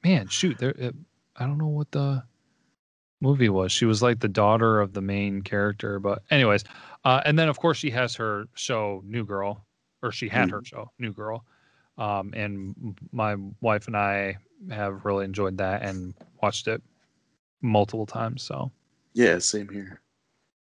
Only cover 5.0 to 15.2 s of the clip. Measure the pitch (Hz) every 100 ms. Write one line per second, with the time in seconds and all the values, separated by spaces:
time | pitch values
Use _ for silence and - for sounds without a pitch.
5 | 98 101 101 98 98 104 101 101 110 101
6 | 101 101 - 147 120 101 - - - -
7 | 135 131 147 151 160 143 170 156 156 120
8 | 123 - 113 104 107 - - 120 104 98
9 | 98 117 110 98 98 104 _ _ _ _
10 | 120 107 113 117 - 104 - - 110 _
11 | 117 98 107 113 _ _ _ _ _ -
12 | 107 101 98 110 104 98 95 98 120 95
13 | - 127 107 104 98 104 117 107 - 107
14 | 101 101 98 98 _ _ 190 107 101 95
15 | 104 98